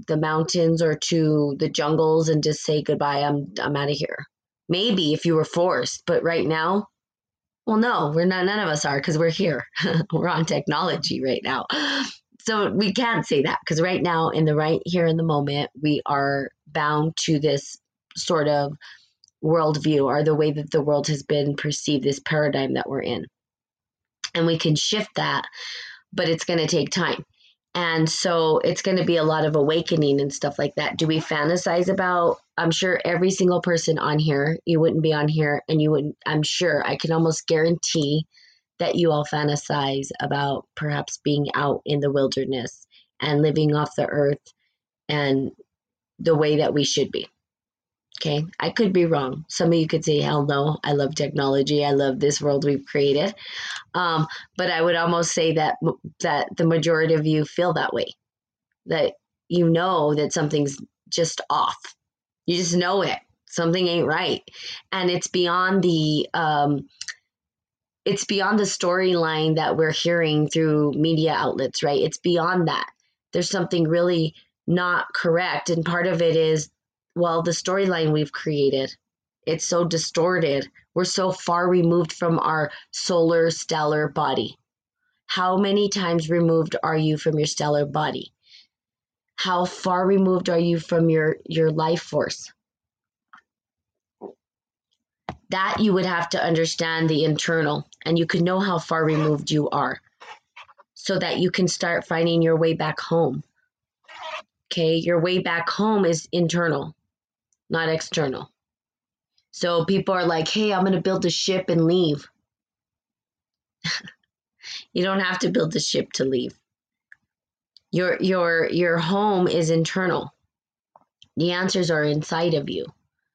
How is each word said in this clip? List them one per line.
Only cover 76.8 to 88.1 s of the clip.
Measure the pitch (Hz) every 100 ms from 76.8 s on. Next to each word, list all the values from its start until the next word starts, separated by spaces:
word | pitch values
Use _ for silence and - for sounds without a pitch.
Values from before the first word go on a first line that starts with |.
| _ _ _ 175
well, | 170 165
the | 165
storyline | 160 - 196 190 170 156
we've | 151 147
created, | - 160 147 135 135 135 - _ _ _ _ 156
it's | 160 -
so | 175 170
distorted. | 165 - 170 175 180 160 139 - _ _ 165
We're | 185
so | 202 185
far | 185 - 170 180
removed | 180 170 170 165
from | - 170 165
our | - 156 147 - -
solar | - - 175 165 170 165
stellar | - - 160 151 151 151
body. | - 139 127 107 - _ _ _ _ _ _ -
How | - 185 185
many | 202 202 202
times | 202 175 170 156
removed | 170 165 165 160 160
are | 160 156
you | 156 151
from | 160 151
your | 147
stellar | - 147 147 143
body? | 156 147